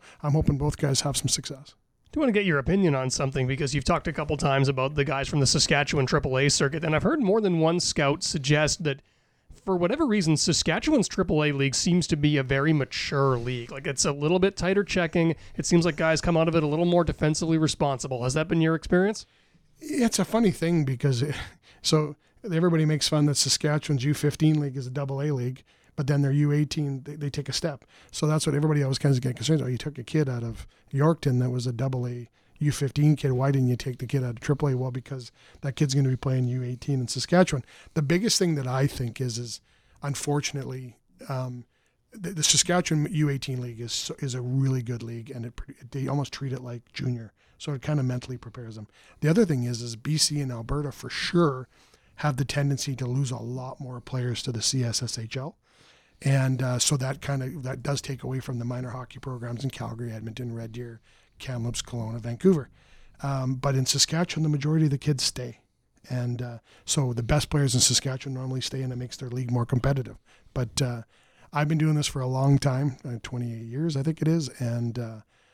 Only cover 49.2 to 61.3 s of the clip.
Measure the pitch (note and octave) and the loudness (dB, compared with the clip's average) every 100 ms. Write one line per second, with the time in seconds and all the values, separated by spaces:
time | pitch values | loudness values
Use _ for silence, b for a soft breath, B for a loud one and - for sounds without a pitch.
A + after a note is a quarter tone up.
49.2 | D3+ E3+ G#3 C#3 A#2+ A#2 A#2+ A#2 C3+ D#3 | 2 4 4 2 0 -4 -8 -8 -4 0
50.2 | - D3 C3+ A#2+ A2+ C#3+ C#3+ - - - | 0 0 -4 -6 -4 -4 -4 -8 -12 -8
51.2 | - F3 E3+ C3 B2+ b b b b b | 0 4 4 2 -10 b b b b b
52.2 | D3+ B2+ C3 - C#3+ C3+ - B2+ B2 B2+ | -2 -2 -2 0 0 0 -4 -4 -2 -2
53.2 | C3+ A#2+ A2+ B2+ B2+ - C3+ B2 - C3 | -2 -4 -8 -8 -10 -12 -12 -12 -8 -4
54.2 | B2 A#2 - A2+ - C3+ A#2+ A2 A#2+ - | -2 -4 -4 -2 0 0 0 -2 -4 -8
55.2 | A2 C3+ C#3 - b b b b b b | -8 -8 -10 -14 b b b b b b
56.2 | C#3+ C3+ C3 B2+ C3 B2 - C#3+ C3 C3+ | 2 2 2 0 -2 0 0 0 -2 -6
57.2 | - C#3 C3 D#3+ B2+ C3 B2 C#3+ - C3 | -4 -4 -4 -8 -8 -8 -4 -4 -4 -8
58.2 | B2+ C3 - B2 A#2+ B2 B2+ A#2 B2 B2 | -6 -6 -6 -6 -4 -6 -6 -10 -12 -12
59.2 | - B2+ A#2 A#2+ C3+ - A2+ A#2 A#2+ A2 | -10 -8 -8 -6 -6 -6 -10 -8 -8 -8
60.2 | A2+ A2 B2 A#2 A2+ A2+ A#2+ A2+ b b | -10 -8 -8 -8 -10 -10 -12 -14 b b
61.2 | b | b